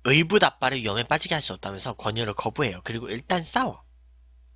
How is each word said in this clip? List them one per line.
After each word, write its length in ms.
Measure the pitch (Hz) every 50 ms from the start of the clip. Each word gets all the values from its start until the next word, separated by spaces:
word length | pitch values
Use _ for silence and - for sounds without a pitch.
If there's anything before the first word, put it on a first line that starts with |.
| -
의붓 400 | 139 139 156 170 165 202 208 180
아빠를 360 | 139 - - 135 127 135 131
위험에 240 | 110 107 98 113 120
빠지게 300 | - 151 156 - - 170
할 80 | 151
수 120 | - - 95
없다면서 400 | - - 98 98 95 - 131 110
권유를 400 | - - 107 107 117 117 104 101
거부해요. 480 | - - 113 - - 143 113 90 90 -
그리고 240 | - 113 117 117 -
일단 320 | 104 120 - - 190 180 160
싸워. 400 | - - 240 262 208 - - - _ _ _ _ - _ _ - - - - - - _